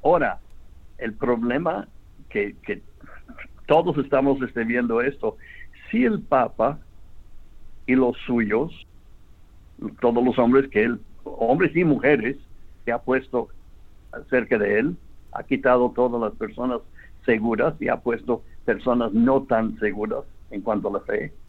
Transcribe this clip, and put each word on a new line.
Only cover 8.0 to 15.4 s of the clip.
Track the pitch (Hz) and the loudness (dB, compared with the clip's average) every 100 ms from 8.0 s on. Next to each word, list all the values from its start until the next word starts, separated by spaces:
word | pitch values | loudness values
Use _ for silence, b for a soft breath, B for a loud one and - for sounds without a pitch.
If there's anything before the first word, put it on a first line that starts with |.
| 123 123 - | 4 0 -2
suyos, | 120 107 107 165 - - - - - - - - - - - 110 - | 0 2 0 -2 -8 -20 -20 -20 -20 -20 -20 -20 -20 -20 -12 -12 0
todos | 120 120 | 2 4
los | 123 117 | 2 4
hombres | 120 131 139 | 6 6 4
que | 104 | 2
él, | 117 120 - - | 2 -2 -8 -16
hombres | - - 113 139 180 165 | -14 -2 2 4 4 4
y | |
mujeres, | 175 127 131 147 113 139 - - - - | 4 4 4 4 2 -4 -12 -18 -18 -10
que | - | -4
ha | 117 | -4
puesto | - 131 127 123 - - - - - - - - - | 0 -2 0 -4 -4 -12 -18 -20 -20 -20 -16 -16 0
cerca | 127 107 113 | 0 2 2
de | 104 104 | 4 2
él, | 143 175 - - - | 2 -4 -14 -20 -12
ha | - | -12